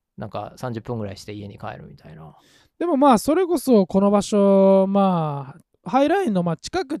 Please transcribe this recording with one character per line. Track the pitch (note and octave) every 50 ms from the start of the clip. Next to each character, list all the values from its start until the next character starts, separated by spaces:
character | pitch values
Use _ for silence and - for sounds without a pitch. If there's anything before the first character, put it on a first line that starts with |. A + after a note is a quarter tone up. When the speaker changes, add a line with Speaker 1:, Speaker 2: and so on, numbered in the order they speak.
| _ _ _
Speaker 1:
な | - A#2+ G#2
ん |
か | - G#2 G#2 A#2 -
三 | - B2+ B2+
十 | A2+ A2+
分 | G#2+ - A#2+ A2+
ぐ | G#2
ら | G2
い | F#2+
し | - -
て | -
家 | G#2 G#2 G#2 G#2
に | G#2 G#2+
帰 | - G#2+ A#2+ -
る | - -
み | -
た | - _ -
い | -
な。 | D#3+ D#3+ D3+ - _ _ _ _ _ _ _ _ -
Speaker 2:
で | D#4+
も | F4 D#4
ま | B3+ C#4+ C#4+ A#3+
あ、 | G3+
そ | - C4+ D#4
れ | F4+ F#4+
こ | D#4+ F4 C4
そ | - C4 A#3+ G#3 F#3
こ | - - G3
の | G3+ G3+
場 | G#3 G3+
所、 | - - A3 G3+ G3 G3 G3 G3 G3 G3 F#3+ F#3+ F#3+
ま | G3 G3 G3+ G3 F#3+ F3+ E3+ D#3 D3+ C#3+ C#3 C3 C3+ - - _ _ _ _ _
あ、 | E3+
ハ | A#3 C4+ C#4+
イ | D4+
ラ | F4 G4+
イ | F#4+ B3
ン |
の、 | G3 F3+ F3
ま | F3
あ、 | D#3+
近 | - - - - F#4 F4+
く | C4 D4+
っ | D4+